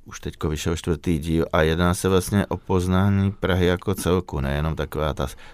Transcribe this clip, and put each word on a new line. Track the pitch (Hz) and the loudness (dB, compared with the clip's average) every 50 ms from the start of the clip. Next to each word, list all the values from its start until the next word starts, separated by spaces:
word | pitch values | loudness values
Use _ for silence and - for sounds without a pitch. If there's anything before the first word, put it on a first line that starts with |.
| - | -18
už | - - - | -18 -16 -12
teďko | - 80 - - - 82 | -10 -10 -8 -4 -4 -4
vyšel | 78 76 - 82 85 | -4 -2 -2 -2 -4
čtvrtý | 85 - 90 82 76 - 90 85 76 | -2 -2 -4 -4 -2 -2 -2 -2 -2
díl | 73 82 80 82 - - - | 0 0 0 0 0 2 2
a | 87 | 2
jedná | 78 80 80 82 90 87 87 | 2 2 2 2 2 2 2
se | - - 95 | 2 2 2
vlastně | 95 92 90 - 104 101 - | 2 2 2 2 0 0 0
o | - 82 - | 0 -2 -6
poznání | - - 95 92 90 92 92 92 98 101 98 98 98 98 | -4 -2 0 0 2 2 2 4 4 4 4 4 2 2
Prahy | 95 - - 90 90 92 90 | 0 -2 -2 0 2 2 4
jako | 87 90 87 - 107 95 | 2 2 2 0 -2 -4
celku, | - - 82 90 92 - - - 73 | -2 0 0 2 0 0 -2 -4 -4
nejenom | 67 67 69 73 76 80 78 | -2 -2 -2 0 -2 -2 -2
taková | 76 73 - - 73 78 76 69 | -2 -4 -6 -4 -2 -2 -2 -2
ta | 71 71 65 - - - - | -2 -4 -6 -6 -10 -18 -20